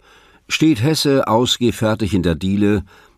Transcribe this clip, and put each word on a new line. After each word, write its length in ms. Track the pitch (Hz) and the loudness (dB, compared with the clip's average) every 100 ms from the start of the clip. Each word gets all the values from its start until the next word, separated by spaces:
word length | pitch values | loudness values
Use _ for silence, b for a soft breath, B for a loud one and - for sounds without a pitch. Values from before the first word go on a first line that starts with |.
| b b b b - | b b b b -8
steht 340 | - 156 127 | 0 0 2
Hesse 440 | 131 156 147 135 - | 0 0 0 0 2
ausgefertigt 880 | 113 123 - 120 - 110 110 107 | 0 0 0 0 0 -2 -2 -2
in 80 | 98 | 0
der 120 | 85 | 0
Diele, 500 | 78 95 101 101 104 92 b b | -2 -2 0 2 0 -4 b b